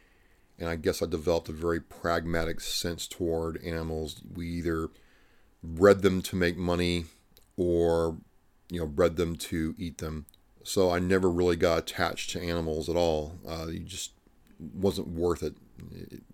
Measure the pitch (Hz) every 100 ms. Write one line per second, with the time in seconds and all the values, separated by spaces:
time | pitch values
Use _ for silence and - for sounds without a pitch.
0 | _ _ _ _ _ - 85 82 85 85
1 | 87 82 78 85 - 78 85 82 - -
2 | 87 85 82 82 80 82 - - 90 85
3 | - - 87 82 82 80 87 82 80 80
4 | 78 - - 87 85 85 82 80 80 -
5 | - _ _ _ _ _ 82 80 98 98
6 | 95 92 - 95 87 85 90 87 87 87
7 | 82 _ _ _ _ - 90 85 85 82
8 | 82 80 - _ _ _ - 87 78 73
9 | 87 82 85 82 - 85 80 - 87 -
10 | 80 78 - - _ _ - - 92 87
11 | 90 95 92 87 90 85 87 82 - -
12 | 85 - - 87 85 85 80 78 78 85
13 | 85 78 76 87 - 82 82 87 85 90
14 | - - _ _ _ - 80 87 98 92
15 | 85 82 87 82 80 - - - - 87
16 | 85 - -